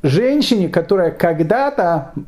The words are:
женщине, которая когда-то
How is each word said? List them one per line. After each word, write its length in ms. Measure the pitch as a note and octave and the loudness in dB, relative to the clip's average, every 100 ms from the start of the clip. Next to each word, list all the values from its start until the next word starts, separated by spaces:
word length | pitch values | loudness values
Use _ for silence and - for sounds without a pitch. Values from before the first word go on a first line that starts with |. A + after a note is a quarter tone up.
женщине, 640 | C#3+ C#3+ B3 D4 C#4+ A3 F3 | -2 0 2 0 0 0 0
которая 400 | F3+ E3 G3 E3 | -2 0 0 0
когда-то 1000 | D#3+ F3 D#3+ D#3+ A3+ C#4 C#4+ F3 E3 - - | 0 0 0 0 2 0 0 0 0 -4 -12